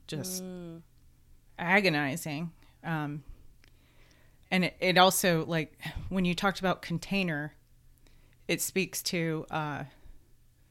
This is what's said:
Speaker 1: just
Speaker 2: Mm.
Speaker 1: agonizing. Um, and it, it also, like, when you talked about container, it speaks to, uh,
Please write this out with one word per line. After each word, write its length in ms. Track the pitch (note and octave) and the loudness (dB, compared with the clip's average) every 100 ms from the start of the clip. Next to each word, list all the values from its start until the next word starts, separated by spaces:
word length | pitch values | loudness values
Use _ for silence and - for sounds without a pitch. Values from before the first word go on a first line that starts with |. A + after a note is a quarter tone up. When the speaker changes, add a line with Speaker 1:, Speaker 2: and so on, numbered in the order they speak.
| - | -10
Speaker 1:
just 340 | D3+ F#3 F#3 | -8 -6 -8
Speaker 2:
Mm. 400 | F#3 F3+ E3+ E3 - - - - - - - - | -8 -10 -12 -14 -18 -20 -20 -20 -20 -20 -18 -6
Speaker 1:
agonizing. 920 | E3+ G3 F#3+ D3 C#3 D#3+ D#3+ D3 E3+ - - - | 2 4 4 2 0 -4 -6 -6 -6 -10 -20 -12
Um, 420 | D#3 D#3+ D3 D3 - - - - - - - - - - - - - | -4 -4 -4 -8 -12 -18 -20 -20 -20 -20 -20 -20 -20 -20 -20 -20 -2
and 140 | F#3 | 0
it, 140 | F3 - | 0 2
it 180 | F#3 F3+ | 4 8
also, 480 | F#3 - F#3+ E3 D#3 | 8 6 4 2 2
like, 320 | E3 D#3+ - D#3+ - - | -2 -2 -8 -10 -8 -4
when 160 | F#3+ | 0
you 100 | F3 | 2
talked 260 | E3+ G3 - | 2 0 2
about 200 | F#3 - | 0 -2
container, 760 | - E3 - G3 F3+ D3 D3+ - _ - - - - - - - - | -4 -6 -2 -2 0 -2 -4 -10 _ -20 -20 -20 -20 -20 -20 -14 -4
it 140 | E3+ | -4
speaks 420 | - F#3+ F3+ - | -2 -2 -2 -4
to, 420 | - F3 E3 D#3+ - | -4 -2 -2 -4 -4
uh, 320 | D#3 D3+ C#3 C3+ - - - - - - _ _ | -4 -4 -6 -10 -16 -20 -20 -20 -20 -20 _ _